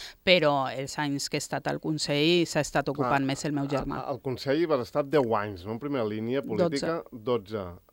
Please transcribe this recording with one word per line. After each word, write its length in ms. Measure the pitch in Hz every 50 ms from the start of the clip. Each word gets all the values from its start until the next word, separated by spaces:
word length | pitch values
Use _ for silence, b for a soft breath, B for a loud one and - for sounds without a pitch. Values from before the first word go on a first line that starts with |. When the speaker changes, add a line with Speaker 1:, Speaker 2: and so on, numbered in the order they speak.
| B B B B _
Speaker 1:
però 460 | 196 180 180 156 147 143 139 131 127
els 240 | 117 131 139 135 - -
anys 300 | 151 143 139 139 - -
que 80 | -
he 80 | 147 -
estat 240 | - 143 139 - 143
al 100 | 143 147
Consell 680 | - 160 156 151 - - 147 143 151 165 175 175 160
s'ha 140 | - - 156 139
estat 220 | - - 151 139 156
Speaker 2:
Clar, 60 | 135
Speaker 1:
ocupant 300 | 151 131 120 139 139 135
més 180 | 135 139 - -
el 80 | 151
meu 120 | 147 139 143 139
Speaker 2:
a, 0 |
Speaker 1:
germà. 320 | 143 131 - 143 131 131
Speaker 2:
a, 80 | 127 131 139
al 80 | 113
Consell 420 | - 135 123 113 - 139 139 160 170
vas 140 | 156 151 127 117 -
estar 160 | - 147 143
deu 320 | 139 151 147 127 110 110
anys, 300 | 104 104 107 98 87 87
no?, 60 | 104
en 60 | 113 120
primera 280 | 143 143 143 127 110 104
línia 320 | 107 110 110 117 127 139
política. 640 | - - - - 175 170 151 139 - 165 165 165 - -
Speaker 1:
Dotze. 540 | - 117 107 127 123 113 95 98 110 104 92 87 87 95 _ _